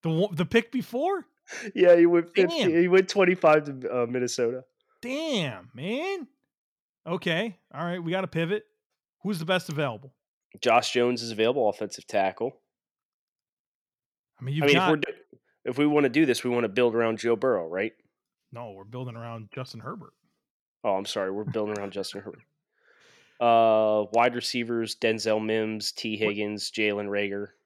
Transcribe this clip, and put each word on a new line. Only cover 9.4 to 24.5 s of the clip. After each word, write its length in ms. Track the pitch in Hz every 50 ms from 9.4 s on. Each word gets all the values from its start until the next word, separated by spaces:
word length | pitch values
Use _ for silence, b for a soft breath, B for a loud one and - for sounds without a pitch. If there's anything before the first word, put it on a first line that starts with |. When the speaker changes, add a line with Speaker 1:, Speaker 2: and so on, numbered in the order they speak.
Speaker 1:
the 40 | 160
best 220 | 175 185 175 - -
available? 440 | 147 151 147 131 110 104 - 131 _ _ _ _ _ _ _ _ - -
Speaker 2:
Josh 320 | - 120 113 123 - -
Jones 300 | - 123 120 123 123 113
is 100 | 117 117
available, 360 | 110 107 110 117 135 139 113 104
offensive 380 | - - - - - - -
tackle. 540 | - - 101 95 95 - - 113 135 - _ _ _ _ _ _ _ _ _ _ _ _ _ _ _ _ _ _ _ _ _ _ _ _ _ _ _ _ _ _ _ _ _ _ _ _ _
Speaker 1:
I 40 | 123
mean, 100 | 131 143
you've 100 | 160 143
Speaker 2:
I 20 |
mean, 100 | 143 147
Speaker 1:
got 80 | 175 185
Speaker 2:
if 60 | 180
we're 60 | 160 147 - -
do-, 260 | - - _ _ - _ _ _ _ _ -
if 140 | 127 123 139
we 80 | 147 151
wanna 200 | 147 147 143 135
do 140 | 117 151 160
this, 200 | 143 143 - -
we 60 | 123
wanna 180 | 120 120 117 104
build 260 | 95 123 123 117 110
around 240 | 117 117 113 113 107
Joe 160 | - 117 117
Burrow, 320 | 101 127 131 113 92 85
right? 260 | 80 87 95 107 110 - _ _ _ _ _ _ _ _ _ _ _
Speaker 1:
No, 180 | 120 117 120 107
we're 120 | 95 95 98
building 320 | 107 123 127 127 123 113
around 320 | 117 117 117 117 113 107 -
Justin 280 | - 131 123 - - 113
Herbert. 320 | 117 135 220 202 - - _ _ _ _ _ _ _ _ _ _ _ _ _ _ -
Speaker 2:
Oh, 60 | 107 95
I'm 120 | 98 101
sorry. 260 | - - 107 95 95
We're 120 | 98 104 107
building 320 | 101 - 110 104 104 107 101
around 140 | 101 98
Justin 280 | 95 101 95 - - 101
Herbert. 220 | - 104 - - _
Speaker 1:
<laughs> 60 | _ _ _ _ b b b b b b b b b b b b b b -
Speaker 2:
Uh, 680 | 120 117 117 113 113 113 110 110 110 107 107 107 104 104 -
wide 200 | 117 120 123 120
receivers, 600 | 123 - -